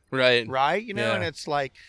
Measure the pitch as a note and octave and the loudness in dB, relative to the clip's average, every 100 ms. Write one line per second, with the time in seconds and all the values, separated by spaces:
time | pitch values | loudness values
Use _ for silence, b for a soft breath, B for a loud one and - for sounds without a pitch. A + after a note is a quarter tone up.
0 | _ C3 B2+ A#2+ A#2 C3 C#3+ F#3+ A#3 G3 | _ 2 4 4 2 0 0 0 -4 -4
1 | A2+ A2 D#3+ - - C#3+ C3+ b | -2 -2 -4 -8 -4 -4 -4 b